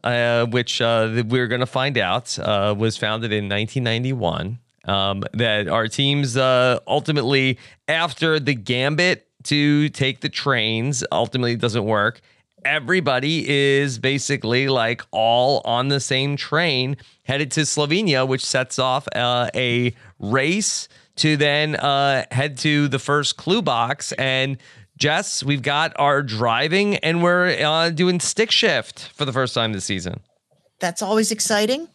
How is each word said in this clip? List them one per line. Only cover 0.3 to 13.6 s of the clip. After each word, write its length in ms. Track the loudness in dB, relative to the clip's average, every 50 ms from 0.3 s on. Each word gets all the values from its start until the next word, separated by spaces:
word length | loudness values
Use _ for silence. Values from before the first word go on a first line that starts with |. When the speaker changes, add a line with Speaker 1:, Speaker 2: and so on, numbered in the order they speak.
| 2 2 0 0
Speaker 1:
which, 340 | 0 -2 -2 -2 -2 -2
uh, 260 | 0 2 2 2 2 0
th-, 180 | 0 -2 0 0
we're 200 | 0 0 0 0
gonna 180 | -2 -2 -2
find 320 | -2 -2 -2 -2 0 0 0
out, 400 | 0 0 0 -2 -4 -6 -8 -4
uh, 380 | -2 0 0 2 2 0 0 0
was 200 | 0 -2 -2 -2
founded 340 | -4 -4 -2 -4 -4 -2
in 160 | -2 -2 -2 -2
nineteen 360 | -2 -2 -4 -4 -4 -4 -2
ninety-one. 760 | -2 -2 -2 -2 -2 -2 -2 -2 -2 -2 -2 -4 -6 -8 -10 _ _ _ _ -4
Um, 380 | -2 -2 0 0 0 -2 -4 -6 -6
that 380 | -2 0 0 2 2 0 0 0
our 180 | 0 0 0 -2
teams, 480 | -2 -2 0 0 0 0 -2 -2 0
uh, 440 | 0 2 4 4 4 4 2 2 0 -2
ultimately, 720 | -2 -2 -2 0 0 0 0 0 2 2 2 2 0 0 -2 -6 -16 -20 _ _ -4
after 500 | -2 0 -2 -2 -2 -2 0 0 0 0
the 120 | 0 0 -2
gambit 760 | -2 -2 -2 -2 0 0 0 2 2 2 2 2 0 _ _ _ -14 -6
to 440 | -2 0 2 4 4 4 4 2 0
take 300 | 0 -2 -2 -2 -2 -4
the 80 | -8 -8
trains, 800 | -8 -4 -2 0 0 2 2 0 0 0 -2 -2 -2 -2 -2 -2
ultimately 460 | 0 0 0 0 0 0 0 0 0
doesn't 300 | 0 0 0 0 0 0
work. 340 | 0 2 2 2 0 -2 -4 _ _ _ _ _ _ _ -8 -4
Everybody 840 | -2 -2 -2 0 0 0 0 2 2 0 0 0 0 -2 -2 0 0
is 500 | 2 2